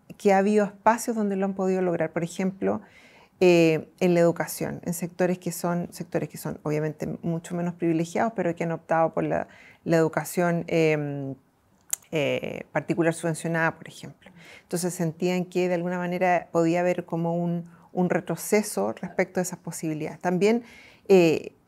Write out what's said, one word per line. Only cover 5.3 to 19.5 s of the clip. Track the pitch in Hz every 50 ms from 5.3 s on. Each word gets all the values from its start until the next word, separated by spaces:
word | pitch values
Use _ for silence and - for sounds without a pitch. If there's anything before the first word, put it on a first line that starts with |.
| 180 180
que | - 180 170
son, | - - 170 175 175 170 - -
sectores | - 170 - - 156 151 147
que | - 160
son | - 156 - - -
obviamente | 156 151 151 156 156 147 - 156 160 - - -
mucho | 170 165 165 170 - 180
menos | 175 175 175 170
privilegiados, | - 175 165 165 160 170 165 - 214 226 226 226
pero | - 175 170 170
que | - 170
han | 170 165
optado | 160 - - 165 160 165 160 -
por | 170 160
la, | 151 156 - - - - - - - - _ -
la | 165 165 165
educación, | 160 156 160 156 151 - - 190 175 175 170 165 165
em, | 165 170 165 160 156 156 151 147 143 143 143 139 135 135 - _ _ _ _ _ _ _ _ _ - - - - -
eh, | - 156 139 127 127 - - - - - - - -
particular | 156 143 - 160 196 165 165 165
subvencionada, | - - 170 160 - - 165 165 165 165 160 -
por | - -
ejemplo. | - - - - 139 - _ - - - - - - - - _
Entonces | - 190 170 175 180 170
sentían | - 170 160 151 - 180 180 180 180 175
que | 180 - 180 180 180
de | 180
alguna | 170 170 180 180 180
manera | 180 175 180 175 185 185 180 160 - -
podía | - 165 165 165 170 175
haber | 175 180 175 175 170
como | - 175 165 170 170 170
un, | 175 175 175 170 175 170 - - - - - -
un | 180 185 170
retroceso | 175 170 185 - 165 - - - 214 214 214 - - 196 196 214 226
respecto | - - 180 - - 185 180 - 185
a | 180
esas | 175